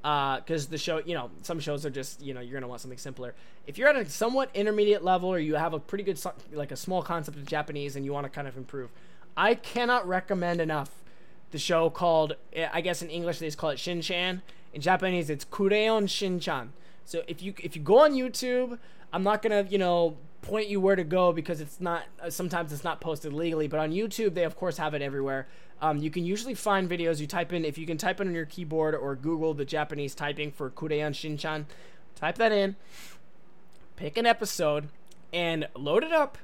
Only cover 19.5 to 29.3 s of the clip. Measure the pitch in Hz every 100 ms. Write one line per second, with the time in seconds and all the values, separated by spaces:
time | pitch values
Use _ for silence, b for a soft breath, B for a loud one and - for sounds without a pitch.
19.5 | 208 190 196 180 175 170 151 - - -
20.5 | 214 214 202 190 190 156 185 180 165 151
21.5 | 160 151 - 180 170 - - 170 165 185
22.5 | 170 160 143 170 156 165 151 151 143 170
23.5 | 160 151 156 156 175 220 214 214 175 165
24.5 | - 185 165 156 147 139 139 135 135 131
25.5 | B B B 156 147 156 180 170 208 240
26.5 | 220 214 196 185 175 165 156 147 175 170
27.5 | 175 156 147 160 160 202 190 190 170 151
28.5 | - 160 160 156 151 139 135 147